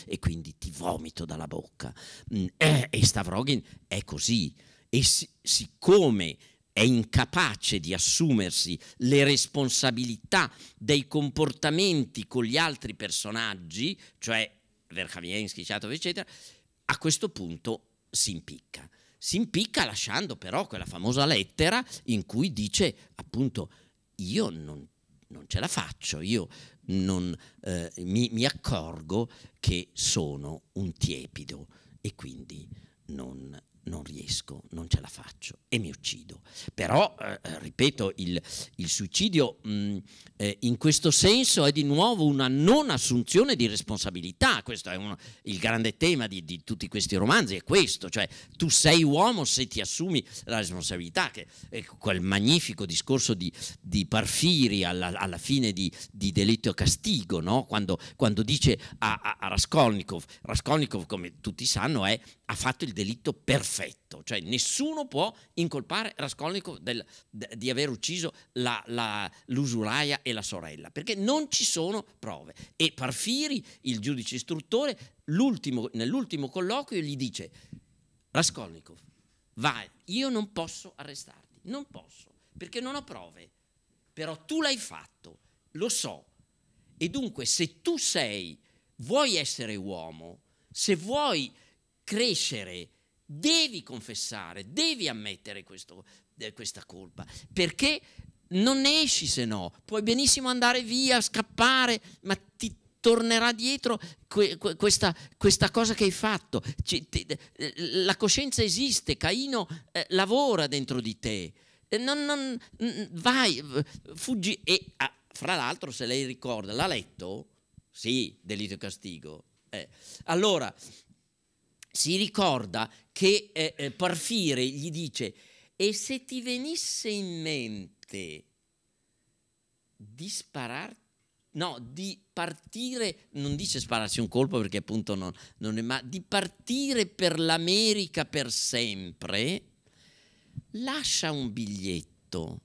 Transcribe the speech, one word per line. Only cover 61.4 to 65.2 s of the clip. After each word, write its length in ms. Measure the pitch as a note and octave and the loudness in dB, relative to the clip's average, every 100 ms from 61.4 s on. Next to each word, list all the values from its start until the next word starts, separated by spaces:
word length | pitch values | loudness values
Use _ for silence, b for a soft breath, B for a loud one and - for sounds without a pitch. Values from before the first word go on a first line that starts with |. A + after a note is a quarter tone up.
| G#2+ G2 B2 | -8 -4 -2
sanno, 400 | G#2+ A#2+ C#3 G2 | 0 0 2 2
è, 140 | A2+ B B - | 0 B B -6
ha 100 | G#2+ | -2
fatto 300 | C3 - C#3+ | -2 -2 -4
il 80 | |
delitto 400 | G2+ G2+ A#2+ D#3+ | -2 -4 -4 -4
perfetto, 920 | - - C3 - - E2+ - - D2 | -4 0 0 0 -4 -6 -10 -20 -16
cioè 160 | - G#2 | -6 -6
nessuno 680 | E2+ B2 - - D4 D#4 C4+ | -2 -2 0 0 -2 -4 -4
può 260 | C3+ | -2